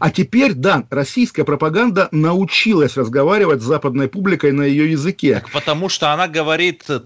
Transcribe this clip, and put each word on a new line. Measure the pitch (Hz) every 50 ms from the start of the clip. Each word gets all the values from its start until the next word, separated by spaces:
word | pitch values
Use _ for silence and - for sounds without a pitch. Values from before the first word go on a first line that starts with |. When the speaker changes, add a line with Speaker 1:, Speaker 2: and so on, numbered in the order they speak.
Speaker 1:
А | 170 160
теперь, | - 180 185 - - 247 277 269 160
да, | 123 135 196 180 131 - -
российская | 131 143 139 - - 247 240 - - 156 147
пропаганда | 147 156 151 160 156 160 208 247 240 180 196 185 -
научилась | 160 151 156 165 175 190 190 - - - - 220 208 165 143 123 -
разговаривать | 135 120 113 120 139 139 165 208 214 196 165 147 117
с | 113
западной | 123 156 143 - 139 120 139 139 135
публикой | - 196 185 196 175 139 - 143
на | 139 143
её | 143 139 139 147 151
языке. | 160 160 139 143 185 190 - - 139 107
Speaker 2:
Так | 101 - -
потому | - 147 - 160 147 156 190 185
что | - - 160 147
она | 151 165 185 170
говорит | 151 160 151 156 160 160 175 180 - - - - 143 120 117